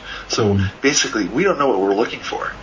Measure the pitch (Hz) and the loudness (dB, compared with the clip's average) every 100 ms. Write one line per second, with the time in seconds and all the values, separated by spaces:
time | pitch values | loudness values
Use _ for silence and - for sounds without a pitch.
0 | - - - - 104 98 95 - 139 139 | -10 -14 -6 0 2 2 0 0 2 2
1 | - 110 92 120 196 143 139 98 98 98 | 0 -2 -2 2 2 2 2 2 2 2
2 | 123 - - - - - | 0 -4 -8 -6 -6 -8